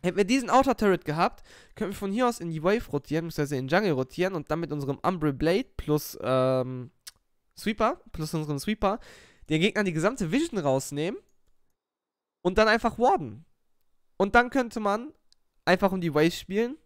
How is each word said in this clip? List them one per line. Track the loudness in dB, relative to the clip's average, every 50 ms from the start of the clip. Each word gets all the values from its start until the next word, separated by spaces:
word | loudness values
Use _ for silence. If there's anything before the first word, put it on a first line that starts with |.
| -2
Hätten | -2 2
wir | 2 2
diesen | 4 2 0 2 4
Outer-Turret | 4 4 6 4 2 2 2 2 2 2 0
gehabt, | -4 0 0 0 0 -2 -6 -20 -20 -20 -20 -20 _ -10
könnten | -8 -8 -6 -6
wir |
von | -6 -6 -4
hier | 0 2 2
aus | 0 0 -2
in | -8 -8
die | -8 -2
Wave | 0 2 2 0 -2 -4
rotieren, | -6 -6 -4 -2 -4 -4 -4
beziehungsweise | -4 -4 -4 -4 -2 -2
in | -4 -2
den | 0 0
Jungle | 2 2 2 0
rotieren | 0 -2 -4 -2 -2 -2 -2 -2
und | -6 -4 _
dann | -4 -4
mit | -4 -6
unserem | -6 -6 -4 -4 -4 -2
Umbre | -2 -2 -2 0 0 0 0
Blade | 0 0 2 2 2 0 -4 _
plus, | -12 -2 0 0 0 -2 -4 -12 -8
ähm, | -2 0 2 2 2 2 2 0 -2 -4 -6 -10 -12 -14 _ _ _ -20 _ _ _ _ _ _ _ _ _
Sweeper, | -6 -4 -4 -2 0 0 0 0 -4 _ -16
plus | -10 -10 -8 -6 -4
unserem | -6 -4 -4 -6 -4
Sweeper, | -2 -4 -2 0 0 -2 -2 -2 -8 -18 -20 -20 -20 -20 _ _ -6 -2
den | 0 2
Gegnern | 2 2 2 2 -2
die | 0 0
gesamte | 0 0 0 0 0 -4 -2
Vision | 0 0 -2 0 -4 -2
rausnehmen | 0 0 0 0 -2 -4 -6 -4 -4 -4 -6 -8 _ _ _ _ _ _ _ _ _ _ _ _ _ _ _ _ _ _ _ _ _ _ _ _
und | _ 0 2
dann | 4 4
einfach | 4 4 2 2 -2 -2 2
warden. | 2 2 2 2 -2 -8 -12 -16 -20 _ _ _ _ _ _ _ _ _ _ _ _ _ _
Und | _ -2 4 6
dann | 4 4 6
könnte | 0 -2 -2 -2 -4 -4
man | -2 -2 -2 -2 -4 -10 -16 _ _ _ _ _ _ _ _ _ _
einfach | 2 2 4 4 0
um | 0 0
die | -2 0 2
Wave | 4 4 4
spielen | 2 -2 -10 -4 -2 -2 -2 -2 -4 -12 _